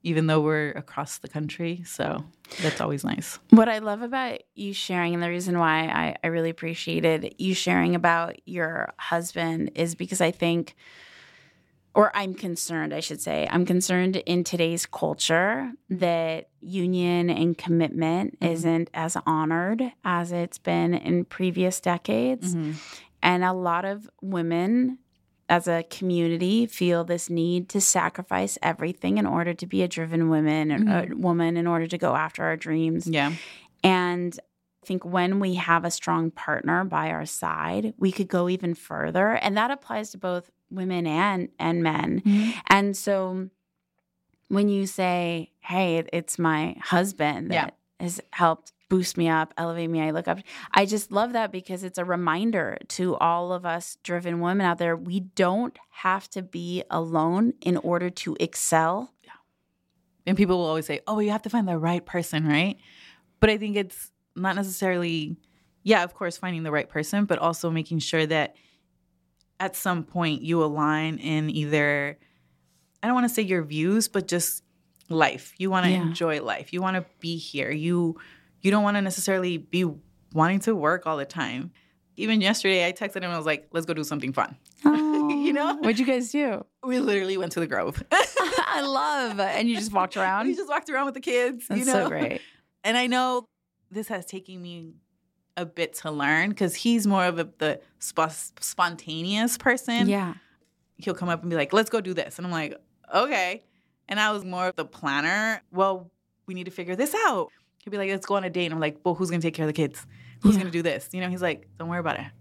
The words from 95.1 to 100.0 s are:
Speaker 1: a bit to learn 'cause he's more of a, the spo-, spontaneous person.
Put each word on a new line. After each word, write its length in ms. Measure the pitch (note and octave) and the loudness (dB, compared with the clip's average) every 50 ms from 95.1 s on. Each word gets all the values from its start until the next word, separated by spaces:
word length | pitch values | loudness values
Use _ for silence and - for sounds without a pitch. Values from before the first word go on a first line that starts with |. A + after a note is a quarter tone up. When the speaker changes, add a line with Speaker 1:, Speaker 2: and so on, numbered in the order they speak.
| _ _ _ _ _ _ _ _ _ - | _ _ _ _ _ _ _ _ _ -8
Speaker 1:
a 80 | F3 | -8
bit 280 | E3 - - E3+ D#3 - | -8 -4 -4 -4 -4 -4
to 160 | - - D#3+ | -8 -8 -6
learn 440 | D3+ D3 C#3+ C#3 D3+ D#3+ E3+ G3+ G#3 | -4 0 2 2 2 2 2 0 0
'cause 180 | - G3+ F3+ F3+ | 0 0 0 0
he's 300 | - - A#3 A#3 A#3 G3+ | 0 2 4 4 4 4
more 200 | G#3 G3 F#3+ F3+ | 4 4 4 4
of 120 | F3+ E3+ E3 | 2 2 0
a, 120 | E3 - - _ | -4 -4 -4 _
the 200 | D#3+ D3+ - - - _ _ _ | 0 0 0 -2 -6 _ _ _
spo-, 520 | - - - - D#3+ D#3+ D#3 - - - _ - - | -12 -6 0 0 0 0 0 -8 -12 -12 _ -10 -10
spontaneous 920 | - - - F3+ F3 E3+ E3 - - D#3 D#3+ E3 F3+ G3+ G#3+ A3+ A#3+ A#3+ - | -8 0 0 0 0 0 -6 -10 -10 -8 -6 -4 -2 0 0 0 0 -2 0
person. 500 | - C4 A#3+ B3+ - - A#3 A#3 | 2 0 0 2 0 -2 2 2